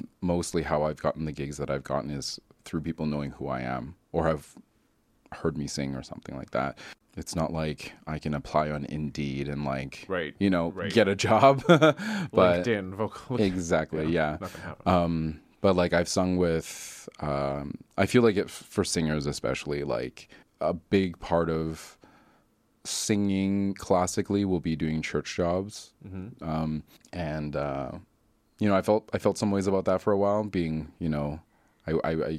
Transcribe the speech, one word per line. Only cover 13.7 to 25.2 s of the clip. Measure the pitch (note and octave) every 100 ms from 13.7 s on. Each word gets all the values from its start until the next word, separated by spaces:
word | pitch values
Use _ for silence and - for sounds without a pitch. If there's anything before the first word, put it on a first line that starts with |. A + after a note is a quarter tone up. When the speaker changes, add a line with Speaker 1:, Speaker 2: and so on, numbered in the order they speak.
| E2+ D#2 D#2
Speaker 2:
Yeah, | D#2 E2 D2+
Speaker 1:
yeah. | D2+
Speaker 2:
nothing | F2+ -
happened. | E2+ D2+ -
Speaker 1:
Um, | F2+ E2+ E2 D#2+ D#2 - _
but, | G2
like, | F2+ F2
I've | F2 F2
sung | - F#2 F2+
with, | F2 E2 - - - - - -
um, | D2+ C#2+ C#2 C#2+ C#2+ - - -
I | G2
feel | B2
like | A#2 G2
it, | -
for | - - -
singers | F#2 - D#2+ D2+ C#2+
especially, | C#2+ - C2 - C#2+
like, | C#2+ A#1 B1+ - - - _ -
a | E2
big | E2+ - G2+ F#2+ E2
part | - E2+ E2
of | D#2+ D#2+ D#2+ - - - - _ _ _ _ _ _
singing | - - - G#2 G2+ F#2+ F#2+ G2+ G2
classically | G2 - F#2 F#2 - G2 G2+
will | G2+ F2+
be | E2 D#2+
doing | D#2+ D#2
church | - D2+